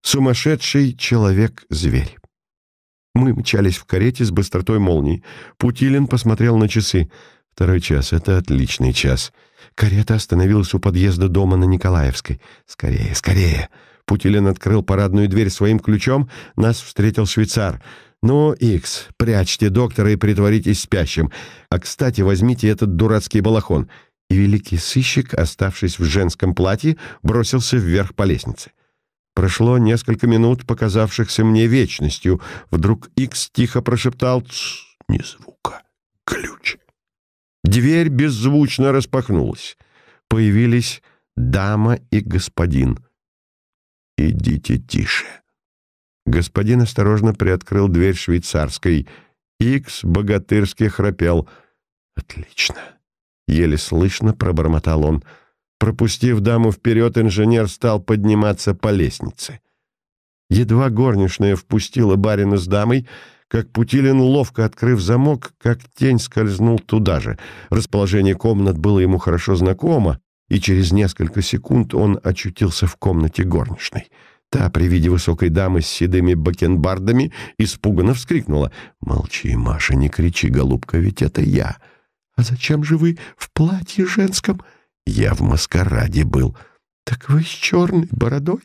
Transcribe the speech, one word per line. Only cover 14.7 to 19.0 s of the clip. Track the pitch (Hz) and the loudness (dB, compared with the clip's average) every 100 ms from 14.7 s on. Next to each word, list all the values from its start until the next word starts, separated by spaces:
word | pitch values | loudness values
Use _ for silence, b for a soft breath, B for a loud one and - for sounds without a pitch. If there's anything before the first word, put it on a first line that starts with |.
| 107 | 0
парадную | 92 98 101 98 104 | 0 0 2 2 2
дверь | 95 101 | 2 0
своим | - 101 110 | 0 0 2
ключом. | - 107 127 135 131 B B - | 2 0 2 0 -2 B B 0
Нас | 110 117 | 0 0
встретил | - - 107 107 | -6 -2 0 0
швейцар. | 101 - 110 - 98 60 B B B B | 0 0 0 0 -2 -6 B B B B
«Ну, | 113 143 151 | 2 4 2
Икс, | - 120 92 - - | 2 0 0 -4 -12